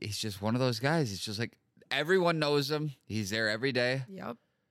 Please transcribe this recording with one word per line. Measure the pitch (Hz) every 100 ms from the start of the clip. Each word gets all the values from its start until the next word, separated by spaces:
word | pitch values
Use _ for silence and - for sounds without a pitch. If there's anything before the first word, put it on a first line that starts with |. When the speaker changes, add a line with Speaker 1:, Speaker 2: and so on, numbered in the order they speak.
Speaker 1:
he's | 104 101
just | 110 95
one | 104 123
of |
those | 127 113
guys. | 139 165 123
He's | 95
just | - 104
like, | 117 - _ _ -
everyone | 135 151 190 170 165
knows | 147 147 139
him. | 151 151 135 -
He's | 107 95
there | 110 110
every | 110 135
day. | 123 123 135 131
Speaker 2:
Yep. | 190 - 233 _ _ _